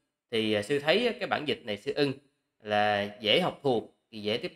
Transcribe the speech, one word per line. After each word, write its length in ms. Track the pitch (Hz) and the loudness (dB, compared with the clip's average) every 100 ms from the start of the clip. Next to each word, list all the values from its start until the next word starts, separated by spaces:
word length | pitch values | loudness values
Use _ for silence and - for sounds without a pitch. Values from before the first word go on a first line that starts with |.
| _ _ _ | _ _ _
thì, 220 | 113 110 | -2 0
à, 100 | 104 | 0
sư 160 | 104 143 | 0 -2
thấy, 280 | 147 190 247 | 2 0 0
á, 60 | - | -4
cái 80 | 180 | -4
bản 160 | 110 151 | -2 -2
dịch 120 | 113 | -4
này 120 | 117 101 | -4 -6
sư 160 | 139 143 | -4 0
ưng 160 | 143 - _ _ _ _ | 0 -2 _ _ _ _
là 540 | 107 104 104 104 104 - | -2 2 4 2 0 -2
dễ 200 | 104 139 | 2 4
học 200 | 170 - | 2 0
thuộc, 340 | 139 113 - _ _ | 0 0 -2 _ _
thì 100 | 110 | -8
dễ 180 | 104 110 | -4 -4
tiếp 140 | 175 | -6